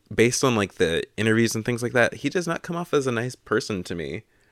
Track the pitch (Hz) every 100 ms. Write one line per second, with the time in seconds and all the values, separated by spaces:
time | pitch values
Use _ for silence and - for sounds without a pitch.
0 | - 107 117 120 135 113 98 - 85 82
1 | - - 110 110 113 113 107 117 120 120
2 | 117 110 143 185 175 165 - 170 175 151
3 | 131 113 123 - - 107 - 98 87 87
4 | 71 90 - _ _